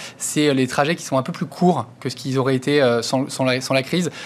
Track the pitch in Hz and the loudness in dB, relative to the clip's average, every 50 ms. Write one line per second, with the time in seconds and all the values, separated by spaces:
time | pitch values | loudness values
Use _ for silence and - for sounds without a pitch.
0 | - - - - - - - 156 151 147 139 131 131 123 - - 143 147 175 170 | -8 -14 -12 -10 -8 -4 0 2 2 4 4 2 0 0 2 0 0 0 0 -4
1 | - - 143 131 123 - 170 - 180 - - - 180 180 175 139 113 - - - | -4 -2 -2 -2 0 -2 -4 -6 -6 -8 -2 2 4 4 4 2 -2 -6 -12 -8
2 | - 135 - - - 139 131 135 127 135 135 127 131 143 143 147 139 123 117 117 | -8 -8 -8 -6 -6 -2 0 0 2 2 0 0 0 2 2 4 4 4 4 2
3 | 113 - - 131 139 147 - - 135 131 127 131 127 - 135 135 131 - - 175 | 0 0 -2 -2 -2 -4 -4 -2 0 0 0 0 -2 0 0 0 0 0 -2 -2
4 | 180 151 - - - | -2 -2 -6 -10 -16